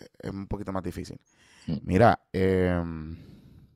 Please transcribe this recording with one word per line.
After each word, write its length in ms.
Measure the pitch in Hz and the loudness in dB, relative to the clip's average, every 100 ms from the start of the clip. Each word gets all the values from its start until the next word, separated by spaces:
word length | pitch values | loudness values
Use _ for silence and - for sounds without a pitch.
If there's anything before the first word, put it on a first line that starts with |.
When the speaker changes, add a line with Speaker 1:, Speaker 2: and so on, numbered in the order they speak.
| - - | -14 -14
Speaker 1:
es 120 | - | -10
un 160 | 98 98 | -10 -8
poquito 260 | 101 95 | -8 -6
más 100 | 95 | -6
difícil. 380 | 90 98 85 - _ _ _ - - | -6 -8 -12 -14 _ _ _ -14 -8
Speaker 2:
Ujú. 120 | 85 | -6
Speaker 1:
Mira, 340 | - 110 117 - _ | 0 6 6 4 _
em, 840 | 95 95 92 90 87 85 80 78 82 - - - - - | 0 2 4 2 2 -2 -6 -10 -12 -16 -20 -20 -20 -20